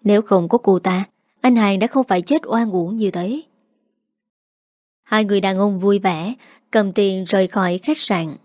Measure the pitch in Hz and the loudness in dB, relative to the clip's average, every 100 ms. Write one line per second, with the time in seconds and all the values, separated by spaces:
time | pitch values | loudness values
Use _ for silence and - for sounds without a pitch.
0 | 208 208 214 190 170 240 - 185 185 185 | 2 0 4 0 2 0 2 2 0 -2
1 | 196 _ _ _ 254 233 208 196 220 269 | -6 _ _ _ 2 4 2 2 0 -2
2 | 262 180 175 311 - 226 233 185 170 220 | 0 -2 0 -2 0 -2 0 -2 -4 -2
3 | 208 175 180 285 - _ _ _ _ _ | -4 -2 -6 -6 -10 _ _ _ _ _
4 | _ _ _ _ _ _ _ _ _ _ | _ _ _ _ _ _ _ _ _ _
5 | _ 220 208 202 190 190 202 190 196 202 | _ -2 2 0 0 0 0 0 2 2
6 | 190 160 180 254 _ _ _ 220 196 185 | 0 -2 -6 -10 _ _ _ 0 0 0
7 | 202 190 180 196 185 208 180 180 - 302 | -2 -2 -2 0 0 0 -2 -2 -4 -4
8 | - 185 165 - | -2 -2 -4 -10